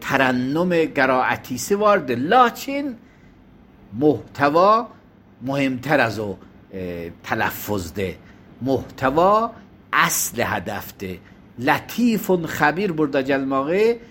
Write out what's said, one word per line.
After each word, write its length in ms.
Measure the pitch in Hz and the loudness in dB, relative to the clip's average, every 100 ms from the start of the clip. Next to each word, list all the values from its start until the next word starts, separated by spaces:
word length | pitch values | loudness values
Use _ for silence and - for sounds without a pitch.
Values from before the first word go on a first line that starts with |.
tərənnüm 720 | - 139 131 123 131 156 180 170 151 | -2 2 2 0 -2 -2 0 2 0
qiraətisi 880 | 139 131 127 113 113 - 120 - 202 | 2 2 4 0 -2 -6 -10 -2 2
vardır. 400 | 208 202 131 117 151 | 4 2 0 -4 2
Lakin 580 | 254 233 - - 285 285 226 - - - - - - - - - 107 | 4 4 2 -6 -6 -6 -10 -18 -20 -20 -20 -20 -20 -20 -20 -14 0
muhtəva 920 | 151 120 - - 143 165 196 220 240 - - _ _ - 123 | 2 2 -4 0 2 4 4 4 0 -14 -20 _ _ -12 -6
mühümtər 560 | 139 135 127 131 143 117 | -2 -2 -4 0 2 2
az 100 | 104 | -2
o, 160 | 104 92 - - - | -8 -10 -16 -20 -16
e, 380 | 95 90 85 85 - | -10 -8 -8 -10 -14
tələffuzdur. 960 | - 110 95 - - 104 82 107 92 - - - - - 127 | -6 -2 -2 -4 -6 -4 -4 -6 -6 -8 -18 -20 -20 -8 -2
Muhtəva 640 | 131 - - 135 151 185 214 226 - - - - 151 | -2 -4 -4 0 2 4 4 0 -8 -20 -20 -4 0
əsl 480 | 165 - - 117 | 0 0 -4 -2
hədəfdir. 760 | 95 104 98 98 - - 95 90 - - - - | -2 -2 -6 -8 -10 -12 -10 -12 -16 -20 -20 -2
Lətifun 880 | 135 143 - - 240 208 - 180 156 | 2 2 0 -2 0 0 0 0 -2
xəbir 460 | - 147 160 202 156 | 0 0 2 -2 0
burada 260 | 147 139 | 0 0
gəlməyi 760 | 135 139 135 135 143 190 226 233 - | 0 0 0 -2 0 0 0 0 -8